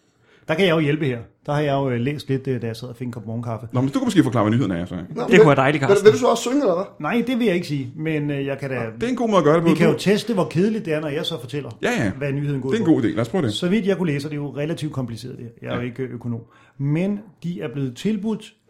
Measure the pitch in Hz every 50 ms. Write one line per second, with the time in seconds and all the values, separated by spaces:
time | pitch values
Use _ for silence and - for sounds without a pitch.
0 | _ _ _ _ _ _ _ _ _ - - 160 196 180 160 165 156 143 143 151
1 | 165 135 123 117 107 - _ _ _ - 147 147 151 143 139 139 139 135 123 117
2 | 120 139 143 135 - - 135 135 135 139 131 120 113 113 113 113 123 123 120 -
3 | 131 123 117 123 104 113 113 120 117 120 113 110 117 110 - 123 131 139 - 269
4 | 247 240 190 180 131 131 113 120 101 107 113 123 - 95 92 85 87 92 90 87
5 | 85 - 156 233 240 202 190 175 151 151 139 135 131 135 151 151 135 135 202 196
6 | 190 214 - 247 254 233 233 226 - 240 254 294 277 202 170 175 196 - - -
7 | 151 147 196 240 233 233 262 226 240 214 175 180 170 - 151 139 131 120 - 165
8 | 156 160 156 151 147 147 147 139 139 139 135 135 143 135 131 123 117 113 110 117
9 | - 240 262 - 240 226 208 185 151 147 156 175 165 170 156 147 170 160 147 151
10 | - 180 208 208 - - 233 190 - 127 - 156 190 226 220 220 151 160 151 151
11 | 156 151 139 156 170 - 165 - - 123 - 147 135 120 113 - - 208 247 220
12 | - 190 160 131 143 143 135 143 143 143 143 135 127 - - 226 208 170 151 131
13 | 120 101 - 107 117 - - 190 151 113 101 - 180 175 190 226 180 196 190 175
14 | 185 165 143 143 139 156 147 147 143 143 117 135 147 151 165 - 147 156 143 135
15 | 127 113 117 113 120 131 131 - 120 117 - - 127 123 123 123 123 123 117 123
16 | 131 123 123 120 - 120 117 113 110 - _ _ _ _ _ - 139 139 147 160
17 | 185 202 208 202 - - - _ - 170 175 202 160 151 156 143 139 131 117 -
18 | - 196 220 202 190 226 220 214 - - - _ _ _